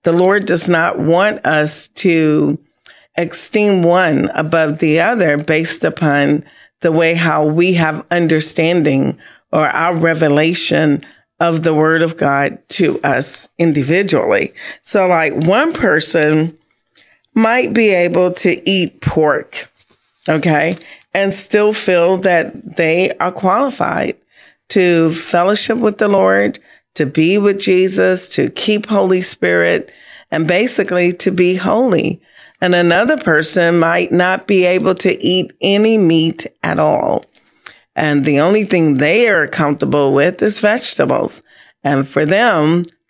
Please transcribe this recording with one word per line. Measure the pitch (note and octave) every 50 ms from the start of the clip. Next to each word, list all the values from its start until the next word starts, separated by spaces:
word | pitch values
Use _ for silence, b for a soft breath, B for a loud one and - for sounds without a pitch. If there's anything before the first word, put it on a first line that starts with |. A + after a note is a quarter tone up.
| -
the | E3+
Lord | E3+ F3 F3+ F#3 G3+ G#3 G3
does | - F3 E3+ - F#3+
not | F3 E3 E3 E3+ - -
want | - D#3 E3 F3 G3 G#3+ G#3 - -
us | - D#3 D3+ D3+ D3 - - - -
to | - - - F#3+ E3 D#3+ D#3+ D#3 D3+ D#3 D3 D3 D3 - _ b b b b b b b b b b
esteem | - F3 E3 - - - - - G#3+ G#3 G#3 G3 F#3 E3+
one | E3+ E3+ F3+ F#3 E3 D3+ C3+ - - -
above | - D#3 D#3 E3 E3 D#3+ D3+ D3 D#3
the | - D#3 D3+ E3
other | E3+ G#3 B3 A3+ F3+ D#3 D3 D3
based | D3+ - D#3+ D#3+ E3 E3 - - -
upon | D#3+ D#3 - E3+ D3+ C#3+ C#3+ C#3+ C#3+ D3 D3 b b b b b b b _
the | - E3+
way | D#3+ D#3+ E3 E3 E3+
how | E3+ E3+ E3 D#3 D#3 D3+
we | D3+ D3+ E3 F3 F#3 F#3
have | E3+ D#3+ D#3+ D#3 E3+ - -
understanding | F3 F3 E3+ D#3+ D#3+ D#3 D3+ - - - D#3+ E3 F3 F3+ D3+ D3 C3+ C3+ C3+ C#3 C#3 B B B B B B B -
or | E3 D#3 C#3+
our | - - E3 F3 F3+
revelation | E3 E3 E3 E3 D#3 D#3+ D3+ C#3+ D3 D#3 E3 F3 E3+ - - D#3 D3+ D#3 D3+ C#3+ - B B B B B B _ -
of | E3+ E3+ E3 D#3+ D#3+
the | E3 D#3
word | D3+ D#3 D#3 D#3+ D#3+
of | E3 E3 E3 E3
God | D3+ C#3+ C#3 C#3 C#3+ - - - _ -
to | - - F#3 D3 - - -
us | C#3+ C3+ A#2+ D3 - - - - - _ -
individually. | E3+ E3 D3 D3 C3 C3+ E3 F#3 G3+ F#3 D#3+ C3 - - - G2 D#2+ C#2 B B B B B B
So, | B - - G#3 F#3+ F3+
like, | F3+ E3 D#3+ D3+ - - D#3
one | E3 G3 A#3 D4 E4 D#4+
person | - - G3 D#3 D#3+ D#3 - - E3+ D3+ D3+ D#3 D#3 D#3+ E3+ - _ _ _ _ _ _ _ b b b b b b b b -
might | A3 A3+ A3 A#3 B3+ B3 -
be | - A#3 A3+ G#3+
able | F#3+ F3 F3 F3 F3 F3 F3+ F3+
to | F3+ - - F#3 E3 - - -
eat | G3 F#3+ F3 F3 - -
pork, | - - - D#3+ D#3 D3+ C3+ - - - - - - - _ _ _ _ _ _ _ _ _ _ - -
okay, | D#3 D#3 C#3 F3 D#3 D3 D3+ E3 F#3 - B B B B B B -
and | F#3+ G3 G3 G3
still | - - - - G#3 G#3 G#3
feel | G#3+ G#3+ - - F3+ F3 E3+ F3 F#3+ F3+
that | F#3 F#3+ F3 E3+ D#3 - - - - E3+ -
they | - E3 D#3+ D#3+ F3 F#3 - - -
are | - F3+
qualified | F3+ - - F#3 F#3+ A3+ C#4 C4+ C4+ - F3 - E3+ - - - - _ _ b b b b b b b b -
to | - G3+ F#3 F3+ F3 E3 E3 D#3+ E3
fellowship | - - - - F3 F3 F#3+ G#3+ G#3 - - A3 A#3+
with | A#3 G#3+ G#3 -
the | A3 G3+
Lord, | G3+ G3 F#3+ F#3+ F#3+ G3 - - - - b b b b b b -
to | - D3+
be | C3+ C#3 D#3 D#3 E3+ G3 G#3
with | G3+ G3+ G3 G3
Jesus, | - G3 F#3 F3+ F#3 F#3+ F#3 F#3 F#3 F#3 F#3 F3+ - - -
to | - - -
keep | - - - - G#3+ G#3 G#3+ -
Holy | G#3+ G3+ G3 F#3 F#3 F#3
Spirit, | F3+ - - - F#3+ F3 F3 F3 E3+ E3+ F3 E3 - - B B B B B B B B
and | - D#3 D#3+
basically | D#3 F3 F#3 A3+ B3 - - G3 - F#3 F3+ F3 F3 F3+
to | F3+ - F#3+
be | F#3+ F3 F3+ F3 F#3
holy. | F#3 F#3 F#3 F#3 A3 C4 C4 F#3 D#3 - - - - b b b b b b b b
And | F#3 F3+ F3+
another | F3 F3 E3+ E3+ F3+ A3+ A#3+ D#4 B3+
person | - F3+ D#3+ D3+ D#3+ D#3 - F#3+ E3+ E3+ E3+ E3+
might | E3 E3 E3+ F3 F3 -
not | E3+ F3 F3+ F#3 F#3 - - -
be | G#3 F#3 F3+
able | F3+ F#3 F#3 - - F#3
to | F3 - F#3+ - - -
eat | - F3+ F#3 D#3 - - -
any | - F#3+ G3 G3+ G#3+ A3 A3+ G#3+
meat | F#3+ D#3+ E3 D#3+ D#3+ E3 D#3+ - - - _ _ -
at | E3 - D#3+
all. | D#3 D3+ D3+ - - - - - - _ _ B B B B B B B B B B B -
And | - D#3 D3+ D3 C#3+ C3+
the | D3+ C#3+ C#3
only | D3+ F3+ G3+ G#3+ G#3
thing | - - F3 E3 D#3 C#3+
they | B2+ D3 D3+ F3 A3 A#3+ A3+
are | G3+ E3+ D3 C#3
comfortable | - - D#3 D3 D3 - - C#3 C#3 D3 C#3+ C3+ C#3
with | C#3 C#3+ F3 F#3+ -
is | - G#3+ G#3 -
vegetables. | - G#3 G#3+ B3 - - - - C#3 C3 C3 A#2 - - - - b b b b b b b b -
And | C#3+ D3 C3+ C#3 C3+
for | - D3+ D3+
them, | D3 F#3+ G3+ A#3+ A#3+ G3 D#3+ D3+ D#3 E3 F3 F3 - _ _ _